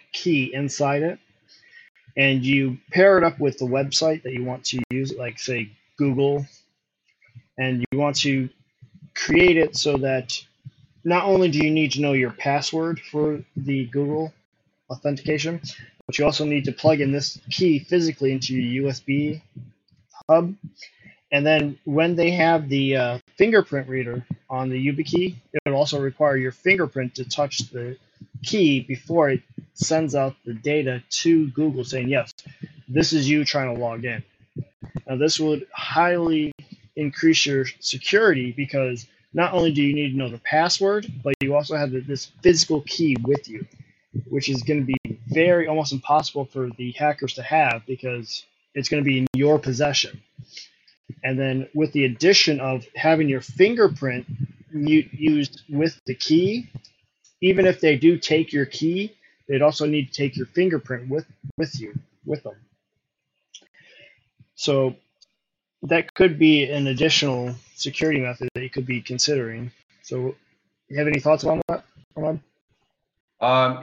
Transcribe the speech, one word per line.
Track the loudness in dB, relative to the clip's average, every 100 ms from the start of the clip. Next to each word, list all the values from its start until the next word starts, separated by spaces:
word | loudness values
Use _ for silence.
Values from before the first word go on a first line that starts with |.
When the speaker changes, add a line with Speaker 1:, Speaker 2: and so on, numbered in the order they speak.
| -14
Speaker 1:
key | -8 0 0 0
inside | -4 -4 -2 0 0
it, | -2 -6 _ _ _ _ _ -20 -20 _ _ 0
and | 2 2
you | 2 2 2 -4 _
pair | 4 6 8
it |
up | 4 2
with | -2 -2
the | -2
website | -2 -2 0 0 -2
that | -4
you | -6
want | -6 -8 -6
to | -6 -4
use, | -4 -6
like, | -6 -10 -8
say, | -6 -6 -6 _ _ -2
Google, | 0 2 2 0 -4 _ _ _ _ _ _ _ _ -20 -16 -6
and | -4 -2 -4
you | -2
want | 0 0
to | 0 0 -2 -8 _ _ -20 _ -16
create | -8 2 6 6 6
it | 2 0
so | -2 0
that | 0 -2 -4 -10 -12 _ -20 -20 _ _ 0
not | 0
only | 4 4 4
do | 2
you | 2
need | 2 0
to | 0
know | 0
your | 2 0
password | -4 -2 -2 -2 -4 -4 -6 -6
for | -2 -2 -2 -8 -10
the | -4 -4 -2
Google | -4 -2 -2 -6 -10 _ _ _ _ -16
authentication, | -8 -4 -4 -2 -2 -2 -6 -10 -16 -20 _ -8
but | 0
you | 2
also | 2
need | 0 0 -2
to |
plug | 0 2 4
in | 2
this | -2 -4 -10 -10
key | 0 2 2
physically | 2 0 0 0 0
into | 0 -2
your | -2 -2 -2
U | -2
S | -4
B | -4 -2 -2 -6 -12 -20 -20 _ _ _ _ -6 4
hub. | 4 4 -6 -16 -20 -20 _ -20 -20 _
And | 0 4
then | 4 2 -4
when | -2 0 2 2
they | 2
have | 4 4 2 2
the, | 0 2 2
uh, | 0 -4 -6 0
fingerprint | 4 4 2 -2 -6
reader | -6 -6 -8 -10 -12 -8
on | -6 -4
the | -2 -2
YubiKey, | -2 -2 -2 -2 -4 -10
it | -6
would | -2 0
also | 0 0
require | -4 0 2 2
your | -2
fingerprint | -2 0 2 0 -2 -6
to | -6 -8
touch | -4 -4 -4 -8
the | -8 -10 -12 _ -20 -20 -14
key | -4 2 4 2
before | -2 -8 -2 2 2
it | 0 -4 -20 -16 -8
sends | -2 0 0 0
out | -2 -4
the | -12 -8
data | -2 0 0 -4 -6
to | -2 2 4 2
Google | 0 -2 -2
saying, | -4 -4 -2
"Yes, | -2 -2 -8 -20 -18 -18 -18 -4
this | 0 2
is | 2 2
you | 2 2
trying | -2 -2 -4
to |
log | -4 -6
in." | -8 -8 -12 _ _ -16 -16 _ -16 -14 -8
Now, | 0
this | 0 2
would | 0 -2 -4
highly | -12 -4 0 2 2 0 0 -2 -6 -18 -20 _ -6
increase | -6 0 4 4 2
your | 0 -4 -6
security | -8 -6 0 2 4 2 0
because | -6 -4 -2 -2 -4 -12 _ _
not | -2 0
only | 2 0
do | 2
you | 0
need | 0 -2
to | -4
know | -6
the | -8
password, | -2 0 2 2 0 0 -4 -8
but | -6 -2
you | 0
also | 0 0 -2
have | -4
th-, | -4 -6
this | -8 -10 _
physical | 4 4 4 -2
key | -4 -2 0 2
with | 0 -2 -2
you, | -14 -14 -18 -20 _ _ -10 -6
which | -4 -4
is | -4
gonna | -2 -2
be | 0 -4 -6 -12 -4
very, | 2 4 4 2
almost | -2 -2
impossible | -4 0 0 0 -6 -8
for | -6 -8 -8
the | -10
hackers | -4 -2 -2 -6 -8
to |
have | -2 0 2 -2 -6
because | -8 -8 -8 -10 -14 -16 _ _ -8
it's | -4
gonna | 0
be | 2 2
in | 0
your | 2 4 4
possession. | 2 0 0 0 -2 -6 _ -20 -20 -20 -20 _ _ _ -20 -8
And | -4 -2
then | -2 -4 -4
with | -2 -2
the | 0
addition | 0 2 4 6 4 0
of | -2 -4 -6
having | -2 2 4 2
your | 0
fingerprint | -2 4 4 6 2 2 -6 -6 -8 -8 -8 -10 -12
u-, | -4 2 4 2
used | 0 2 2 0 -6 -6
with | -2 -2 -2 -8
the |
key, | -6 2 4 4 0 -6 -14 -20 _ _ _ _ _
even | 2 4 4
if | 4
they | 2 4
do | 4 4
take | 2 0 0
your | -2 -2
key, | -2 -2 -2 -4 -10 _ _ -4
they'd | 2
also | 2 2 0
need | 0 -2
to |
take | -2 -4 -4
your | -6
fingerprint | 0 0 0 -4 -8 -6
with, | -6 -6 _ -12 -6
with | -6 -6
you, | -10 -10 -12 _ -8
with | -8
them. | -8 -18 _ _ _ _ _ _ _ _ _ -20 _ _ _ -20 -20 _ _ _ _ -8
So | -2 0 0 -2 _ _ _ _ _ _ _ _
that | -2 -2 0
could | 2 2 6
be | 6 6 2
an | -2 -2
additional | 0 0 2 0 -2 -4 -8 -14 -10
security | -8 -2 -2 0
method | -2 -6 -8 -8
that |
you | -10
could | -8 -6
be | -6
considering. | -6 -4 0 0 -4 -8 -12 -14 _ _
So | -10 -8 -6 -8 _ _ _ _ -10
you | -4
have | 0
any | 0
thoughts | 2 2 2
on | -2 -2
that, | -6 -8 _ _ -8
Ahmad? | -6 -6 -10 _ _ _ _ _ _ _ _ -4
Speaker 2:
Um, | 2 4 2 0